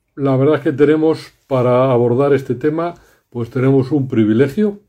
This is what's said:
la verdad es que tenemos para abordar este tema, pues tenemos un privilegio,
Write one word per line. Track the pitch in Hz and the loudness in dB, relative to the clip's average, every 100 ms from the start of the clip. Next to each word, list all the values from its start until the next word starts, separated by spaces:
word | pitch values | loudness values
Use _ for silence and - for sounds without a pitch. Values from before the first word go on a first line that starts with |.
| _ - | _ -6
la | 135 131 | -2 0
verdad | 139 151 | 2 0
es | |
que | 160 | -2
tenemos | 139 147 156 156 156 - _ _ | 2 2 4 0 -2 -8 _ _
para | 131 123 123 131 | -2 2 2 2
abordar | 123 120 120 143 | 2 2 0 2
este | 135 135 | 0 -2
tema, | 117 151 160 170 170 _ _ _ | -4 -4 -4 -6 -8 _ _ _
pues | 120 113 | -10 -8
tenemos | 135 131 135 127 | -2 0 0 0
un | 151 135 | -2 -2
privilegio, | 117 104 110 139 208 208 202 | 0 0 2 0 0 -4 -4